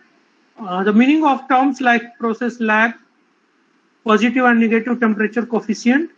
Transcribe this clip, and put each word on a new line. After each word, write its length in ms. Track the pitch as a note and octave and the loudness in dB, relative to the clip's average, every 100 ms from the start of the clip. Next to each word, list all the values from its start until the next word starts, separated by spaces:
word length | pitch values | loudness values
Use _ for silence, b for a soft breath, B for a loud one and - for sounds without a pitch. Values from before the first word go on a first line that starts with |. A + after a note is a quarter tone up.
| _ _ _ _ _ - | _ _ _ _ _ -16
Uh, 260 | G3+ F3+ | -8 -4
the 80 | G3 | 0
meaning 320 | G#3 B3+ D#4 | 4 4 4
of 240 | D#4 C4 - | 2 0 0
terms 320 | B3+ C#4 - | 0 2 0
like 220 | B3+ A#3 A#3 - | 0 0 -2 -6
process 420 | A3+ A3 A#3+ A#3+ | -6 -4 -6 -4
lag, 320 | A3 G#3+ A#3 - _ _ _ _ _ _ _ _ _ _ | -2 0 0 -4 _ _ _ _ _ _ _ _ _ _
positive 400 | A3 G#3 A#3+ B3+ | 0 2 2 2
and 160 | B3 A#3 | 2 2
negative 400 | A3+ A3+ A#3+ A#3+ | 2 0 -2 -2
temperature 440 | A3+ G#3 G#3+ A#3 | -2 -2 -4 -4
coefficient, 640 | A3 A3 - G3+ A#3+ C4+ E4+ | -4 -4 -4 -4 0 0 -2